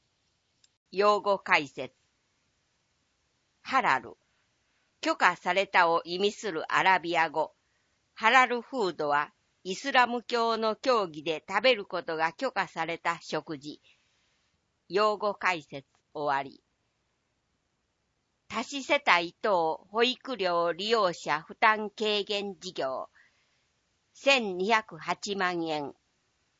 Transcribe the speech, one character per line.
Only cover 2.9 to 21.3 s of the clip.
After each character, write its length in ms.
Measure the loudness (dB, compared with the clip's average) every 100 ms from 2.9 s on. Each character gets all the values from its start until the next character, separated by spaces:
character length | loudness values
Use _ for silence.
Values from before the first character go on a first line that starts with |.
| _ _ _ _ _ _ _
ハ 180 | -2 0
ラ 180 | 2 0
ル。 180 | -2 -20 _ _ _ _ _ _ _ _
許 140 | -4 2
可 200 | 2 2
さ 200 | -2 0
れ 100 | 2
た 240 | 4 4
を 140 | 4
意 160 | 0 -2
味 120 | -2
す 200 | -2 -6
る 200 | -6 -2
ア 120 | 2
ラ 160 | 4 2
ビ 180 | 2 0
ア 140 | 0
語。 240 | 0 -4 _ _ _ _ _ _
ハ 160 | -2 4
ラ 160 | 6 4
ル 160 | 0
フ 280 | -4 -2 -2
ー 40 |
ド 160 | -2 0
は、 240 | 0 -2 _ _ _
イ 100 | -8
ス 180 | -8 0
ラ 140 | 2 2
ム 160 | 0
教 360 | -4 -2 0 0
の 180 | -2 -2
教 320 | 2 2 0
義 160 | -4
で 200 | -6 -6 -2
食 120 | 0
べ 120 | 2 2
る 100 | -2
こ 180 | -8
と 140 | -4 -2
が 160 | -2
許 180 | -2 -6
可 160 | -4 -4
さ 180 | -4 -6
れ 140 | -4
た 180 | -4 -4
食 360 | -4 -6 -6 -12
事。 240 | -12 -18 _ _ _ _ _ _ _ _ _ _ -4
用 280 | 0 2 0
語 160 | -2
解 300 | -2 -2 -2
説 240 | -6 -14 -16 _ _
終 240 | -6 -2 -2
わ 60 |
り。 180 | -4 -12 _ _ _ _ _ _ _ _ _ _ _ _ _ _ _ _ _ _ -12
多 120 | -10
子 180 | -8 -6
世 180 | -2 0 4
帯 300 | 2 2 -4
等 440 | 0 2 0 -4 -6
保 120 | 0
育 320 | 0 0 -6 -4
料 360 | 0 0 0
利 180 | -2 0
用 240 | 2 0
者 260 | -2 -4